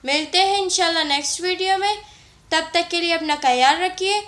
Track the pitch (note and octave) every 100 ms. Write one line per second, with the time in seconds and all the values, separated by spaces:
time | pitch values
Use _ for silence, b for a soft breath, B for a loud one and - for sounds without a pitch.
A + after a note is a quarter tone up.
0 | B3+ D4 D4+ F4 F#4+ G4+ F#4+ F#4 E4+ E4
1 | D4+ C#4+ D4 - F4 F4+ F#4 F#4+ G4+ G#4
2 | B B B B - D#4+ D#4+ E4+ F4 E4+
3 | E4+ E4 D#4 D4 C#4 B3 C4 D#4+ F#4 F4+
4 | F#4+ G#4